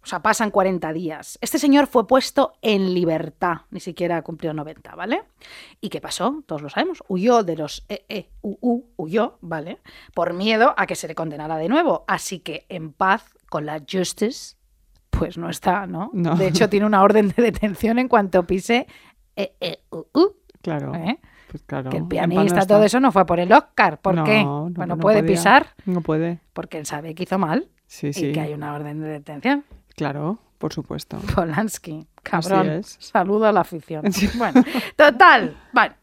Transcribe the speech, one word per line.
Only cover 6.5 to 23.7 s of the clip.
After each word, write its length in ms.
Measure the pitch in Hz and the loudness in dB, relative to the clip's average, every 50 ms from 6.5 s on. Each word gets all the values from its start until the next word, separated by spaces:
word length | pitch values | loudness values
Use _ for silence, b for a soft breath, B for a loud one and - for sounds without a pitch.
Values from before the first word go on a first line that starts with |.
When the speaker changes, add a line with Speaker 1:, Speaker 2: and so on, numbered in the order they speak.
| 160 147 | -10 -10
Speaker 1:
lo 60 | 147 143 | -10 -8
sabemos, 340 | - 202 302 370 349 - - _ | -4 -4 -4 -4 -6 -10 -8 _
huyó 340 | 190 180 185 240 247 233 | -4 -2 2 2 2 2
de 140 | 214 170 160 | 2 0 -4
los 280 | 160 156 143 - - - _ | -6 -6 -10 -10 -16 -12 _
E 160 | 214 - _ _ | -14 -14 _ _
E 200 | 214 202 - _ - - | -12 -12 -12 _ -20 -14
U 140 | - 214 190 - | -12 -12 -12 -4
U, 240 | - 247 240 240 - _ _ | -2 -2 -2 -2 -4 _ _
huyó, 420 | - 170 156 170 220 214 294 - _ | -12 -10 -4 -2 -2 -2 -2 -6 _
¿vale? 380 | - 170 165 156 147 170 240 _ B B B B B B _ | -12 -10 -10 -10 -10 -12 -16 _ B B B B B B _
Por 180 | - 170 175 175 | -2 -2 -2 -2
miedo 400 | 180 196 220 226 220 226 285 - | -2 0 0 2 4 4 2 2
a 100 | - 190 | 0 -4
que 80 | 170 170 | -4 -4
se 140 | - - 160 | -10 -10 -12
le 60 | 160 | -8
condenara 420 | - 160 160 147 143 147 156 160 | -8 -8 -8 -8 -10 -8 -6 -6
de 120 | 156 156 175 | -4 -2 0
nuevo, 360 | 240 311 349 285 175 156 - | 0 2 2 2 0 -2 -2
así 320 | - 196 170 - - 196 170 | -4 -4 -4 -4 -10 -12 -12
que 260 | _ - 151 156 _ _ | _ -12 -14 -14 _ _
en 240 | 196 175 160 160 | -14 -12 -12 -14
paz 420 | - _ 196 190 196 226 - _ _ _ _ _ | -6 _ 0 0 0 0 -2 _ _ _ _ _
con 180 | - 160 151 | -8 -6 -6
la 140 | 151 151 160 143 - | -6 -10 -10 -10 -6
justice, 680 | - 185 180 175 - - 214 220 285 - - - _ _ _ _ _ _ _ _ _ _ _ _ | -4 -4 -4 -4 -2 -4 -4 -4 -4 -8 -16 -20 _ _ _ _ _ _ _ _ _ _ _ _
pues 280 | - - 160 165 175 170 | -4 -2 -2 -4 -6 -10
no 100 | 170 170 | -10 -10
está, 380 | 170 - - 196 180 202 196 | -10 -2 0 0 0 0 -4
¿no? 240 | 180 180 160 190 269 | -6 -8 -8 -8 -6
Speaker 2:
No. 240 | 349 190 175 165 160 | -4 -2 0 0 2
Speaker 1:
De 120 | 175 190 180 | 2 2 2
hecho, 200 | 156 190 226 202 | 2 2 2 2
tiene 180 | - 196 208 | 2 0 0
una 160 | 214 208 190 | 2 4 6
orden 260 | 190 202 208 220 208 196 - | 6 6 6 4 2 2 2
de 60 | - | 2
detención 560 | 240 226 185 - - 208 185 - - 214 226 240 | 2 0 0 -2 -4 -4 -4 -2 -2 0 0 0
en 100 | 254 254 | 0 2
cuanto 380 | - 226 202 190 - 185 170 | 2 2 2 4 2 0 2
pise 400 | - 180 185 180 - 233 240 277 b b b b b b b _ _ _ | 2 -4 -4 0 0 0 -2 -2 b b b b b b b _ _ _
E 180 | - 202 - _ _ | -8 -8 -8 _ _
E 200 | - 175 165 _ _ _ | -10 -10 -10 _ _ _
U 160 | - 165 - _ | -14 -14 -14 _
U. 200 | _ 277 349 415 403 _ _ _ _ _ | _ 2 2 2 0 _ _ _ _ _
Speaker 2:
Claro, 340 | - 180 160 147 139 139 139 | -8 -6 -6 -6 -6 -8 -8
Speaker 1:
¿Eh? 240 | 170 165 180 262 - b b b b b b | -8 -6 -6 -8 -8 b b b b b b
Speaker 2:
pues 120 | - - _ | -18 -18 _
claro, 260 | - 147 139 131 131 | -8 -8 -8 -6 -6
Speaker 1:
Que 60 | 131 160 | -6 -6
el 40 | 160 | -6
Speaker 2:
en 40 | 175 | -4
Speaker 1:
pianista, 480 | - 160 160 170 175 185 196 196 180 | -4 -2 -2 0 2 2 2 2 2
Speaker 2:
paz 80 | 214 190 | 2 4
no 20 | |
Speaker 1:
todo 120 | 185 208 208 | 4 6 6
Speaker 2:
está. 80 | 214 | 6
Speaker 1:
eso 140 | 202 208 247 | 4 4 2
no 100 | 269 269 | 2 4
fue 120 | - 196 185 | 4 2 2
por 120 | 151 175 170 | 2 2 -2
el 120 | 175 180 | 4 6
Oscar. 480 | 214 294 - _ | 6 6 6 _